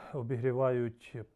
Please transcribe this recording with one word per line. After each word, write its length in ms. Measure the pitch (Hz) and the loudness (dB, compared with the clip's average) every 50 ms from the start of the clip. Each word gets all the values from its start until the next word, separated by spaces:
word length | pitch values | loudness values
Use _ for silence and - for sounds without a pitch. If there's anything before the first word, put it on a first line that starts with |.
| - - - | -4 -10 -8
обігрівають 1000 | 143 120 117 135 117 120 131 120 127 135 131 127 123 120 117 117 - - - - 117 107 - _ | -6 -4 -2 -2 0 2 2 2 4 4 4 4 2 0 0 -2 -6 -16 -14 -12 -12 -12 -12 _